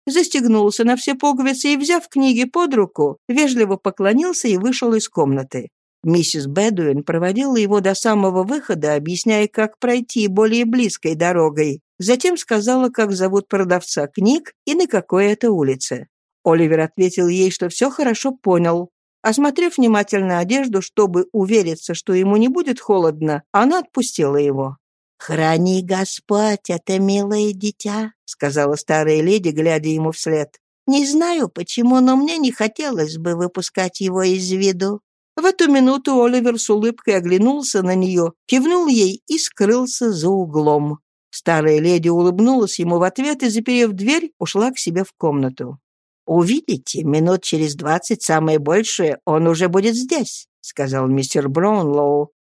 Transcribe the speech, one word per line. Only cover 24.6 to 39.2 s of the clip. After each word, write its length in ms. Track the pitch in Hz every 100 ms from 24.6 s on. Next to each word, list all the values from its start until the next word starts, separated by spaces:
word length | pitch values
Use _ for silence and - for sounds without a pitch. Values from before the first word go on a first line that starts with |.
| 135 135 _ _ _ _
«Храни 640 | - 156 160 165 180 185
Господь 880 | 180 185 196 - - 208 214 202 -
это 260 | 175 - 190
милое 560 | 196 202 202 214 208
дитя», 600 | 190 208 - 208 208 220 _ -
сказала 520 | - 147 147 143 147
старая 440 | - 156 156 156
леди, 280 | 170 214 170
глядя 400 | 151 160 156 156
ему 220 | 156 156
вслед. 460 | - 160 156 143 _ _ _ -
«Не 180 | 277 277
знаю 440 | 302 349 339 202
почему, 500 | - 180 240 240 254
но 160 | 254 262
мне 240 | 302 330
не 120 | 262
хотелось 680 | 247 214 220 294 196 151 160
бы 160 | 170 170
выпускать 680 | 180 185 - 196 185 -
его 220 | 190 185
из 260 | 185 185 185
виду». 520 | 190 196 175 196 208 _ _ _ -
В 100 | 370
эту 260 | 381 320
минуту 480 | 269 254 269 277 262
Оливер 340 | 240 247 240 233
с 100 | -
улыбкой 500 | 214 233 240 - 190
оглянулся 640 | 175 190 233 294 262 202
на 100 | 185
неё, 380 | 185 185 180 165 _ -
кивнул 400 | 254 302 359 311
ей 340 | 226 190 -